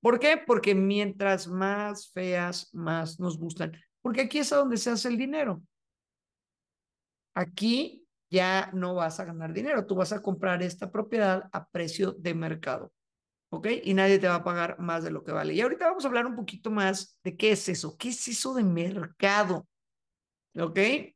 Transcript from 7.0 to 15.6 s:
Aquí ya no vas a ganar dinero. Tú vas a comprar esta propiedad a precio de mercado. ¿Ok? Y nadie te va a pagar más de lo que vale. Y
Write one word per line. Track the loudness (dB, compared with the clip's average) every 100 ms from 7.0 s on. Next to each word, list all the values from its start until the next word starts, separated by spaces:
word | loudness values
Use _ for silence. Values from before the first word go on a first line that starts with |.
| _ _ _ -6
Aquí | -6 -2 0 0 -2 -8 _ _ _
ya | 2 4 2 0
no | -4 -2 0
vas | -2 -4
a | -10
ganar | -8 -8
dinero. | -6 -2 -2 0
Tú | -2
vas | 0
a | -2
comprar | -4 -2 0 0
esta | -2 -6 -8
propiedad | -6 -2 2 2 2 -2
a | -10 -8
precio | -6 -6 -2 -2
de | -2 -4
mercado. | -2 -4 -4 -4 -6 -8 _ _ _ _ _ _
¿Ok? | -6 -2 -2
Y | 2
nadie | 4 8 6
te | 6
va | 2
a |
pagar | 0 -2 -2 -4
más | -4 -4
de | -4
lo | -6
que | -4
vale. | -4 -2
Y | 0